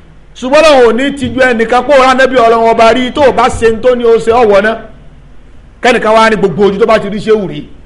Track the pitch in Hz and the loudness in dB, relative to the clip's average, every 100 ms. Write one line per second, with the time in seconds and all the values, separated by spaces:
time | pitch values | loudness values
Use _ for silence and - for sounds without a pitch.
0 | - - - - 247 294 320 277 240 220 | -20 -20 -20 -14 -2 2 4 4 2 0
1 | 277 277 247 233 254 233 226 247 247 285 | -4 -6 -6 -2 -2 -2 -2 -2 0 2
2 | 262 254 254 254 226 226 226 226 226 233 | 2 2 0 2 2 2 0 2 2 0
3 | 254 247 277 202 247 - 226 226 240 247 | -4 0 0 2 -2 0 -2 0 0 0
4 | 233 226 226 233 226 202 214 226 - - | 0 0 0 0 2 2 0 -4 -10 -20
5 | - - - - - - - - 240 233 | -20 -20 -20 -20 -20 -20 -20 -4 -2 0
6 | 214 220 220 214 190 156 196 190 226 220 | 0 2 2 0 -2 0 -2 0 0 0
7 | 202 202 185 220 180 147 - - | -4 -6 -2 -2 -2 -10 -16 -20